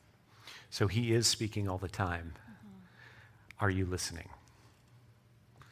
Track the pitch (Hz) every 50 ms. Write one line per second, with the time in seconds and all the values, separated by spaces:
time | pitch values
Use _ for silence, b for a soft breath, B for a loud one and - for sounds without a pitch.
0 | - - - _ _ B B B B B B B B B - - 107 92 85 117
1 | 123 117 113 120 113 - - - 113 107 - 107 101 98 92 92 95 90 - -
2 | 101 90 87 85 82 82 80 - - - - - - - - - - - - -
3 | - - - - - - - - - - - - 107 98 92 95 95 90 90 87
4 | - - 82 82 - - - - - - - - - - - - _ - - -
5 | - - - - _ _ - - - - - b b b